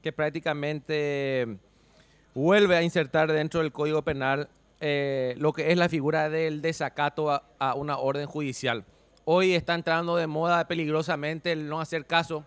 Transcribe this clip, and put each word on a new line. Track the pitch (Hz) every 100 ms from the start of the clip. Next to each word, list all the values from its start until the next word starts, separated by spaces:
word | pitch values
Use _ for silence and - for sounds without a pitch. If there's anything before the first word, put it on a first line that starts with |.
que | 160
prácticamente | 147 156 156 160 147 143 151 135 151 147 143 135 131 120 98 _ _ _ _ _ _ _
vuelve | 123 151 202 202 170
a |
insertar | 170 170 143 160 160
dentro | 156 156 170
del | 160
Código | - 151 156
Penal, | 147 139 131 139 147 _ _ _
eh, | 151 143 143 135 127 120
lo | 147
que | 156 156
es | 175
la | 175
figura | 160 143 156 151
del | 156 160 151
desacato | 156 160 143 - 147 - 151
a, | 143 - _
a | 135 127
una | 147 139
orden | 135 139 143
judicial. | 151 147 123 127 117 - _ _ _
Hoy | - 175 185
está | 175 160 170
entrando | 165 165 170 175
de | 160
moda | 151 165 175 165
peligrosamente | 165 151 156 160 156 147 160 175
el | 160 151
no | 156
hacer | 156 165 143
caso | 165 170 156